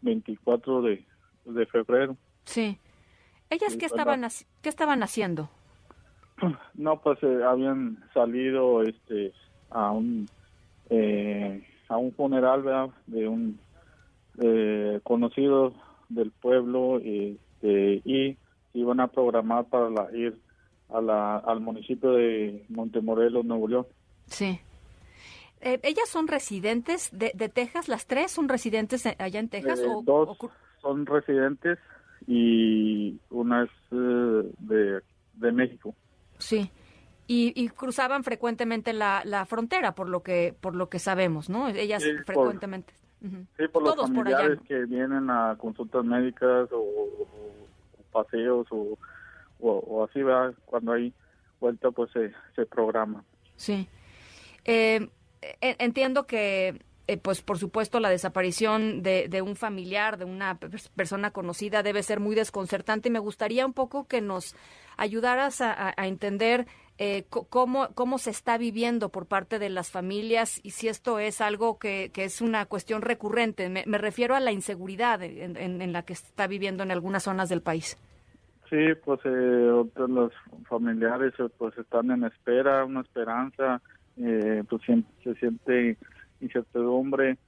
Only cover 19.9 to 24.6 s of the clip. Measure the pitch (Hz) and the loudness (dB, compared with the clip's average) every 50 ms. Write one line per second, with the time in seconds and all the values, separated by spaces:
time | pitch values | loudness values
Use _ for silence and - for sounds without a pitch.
19.9 | 113 107 101 87 107 117 117 120 110 - _ _ _ _ _ _ _ _ _ _ | 2 -2 -2 -2 -4 -4 -4 -4 -4 -6 _ _ _ _ _ _ _ _ _ _
20.9 | 110 113 113 110 107 107 104 104 104 107 - 117 113 113 110 113 110 110 104 - | -4 -2 0 2 2 2 2 0 -2 -2 0 -2 -2 -2 -2 -6 -8 -10 -6 -6
21.9 | 127 120 - 131 127 120 120 117 113 110 107 104 101 104 - _ 113 117 113 113 | -6 0 2 4 4 6 4 4 2 0 -2 -4 -6 -10 -12 _ -8 -8 -8 -4
22.9 | 107 117 110 110 113 110 117 120 117 123 117 117 117 113 110 110 117 123 123 123 | -4 -4 -2 0 2 4 4 4 4 2 -2 -2 -2 -2 -2 0 0 0 -2 -2
23.9 | - _ _ _ _ _ _ - - - 202 196 185 175 | -12 _ _ _ _ _ _ -16 -8 -4 -4 -4 -4 -6